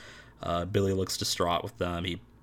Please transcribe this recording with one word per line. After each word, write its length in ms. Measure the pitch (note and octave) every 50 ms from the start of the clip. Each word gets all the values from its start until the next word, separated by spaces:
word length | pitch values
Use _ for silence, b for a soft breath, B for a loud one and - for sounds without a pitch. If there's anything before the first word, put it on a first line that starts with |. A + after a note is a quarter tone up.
| B B B B B B B B -
Uh, 220 | - E2+ E2+ F2
Billy 280 | F#2 G#2 G2+ G2 F#2+ F#2+
looks 240 | F#2+ F#2 F2+ -
distraught 460 | - F#2+ - - - F#2 E2+ F2 E2 -
with 140 | D#2+ - -
them. 260 | F2+ F2 F2 E2+ F2
He 160 | F#2+ E2 - - - - -